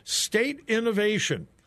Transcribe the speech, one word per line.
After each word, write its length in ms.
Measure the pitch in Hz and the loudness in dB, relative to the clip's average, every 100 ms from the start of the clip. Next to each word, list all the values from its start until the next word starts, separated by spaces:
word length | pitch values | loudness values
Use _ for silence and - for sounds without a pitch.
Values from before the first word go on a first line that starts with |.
state 560 | - - - 214 269 277 - | -6 -4 0 2 0 -2 -2
innovation 800 | 220 233 202 208 214 - 117 - _ | 0 2 2 2 0 0 -4 -6 _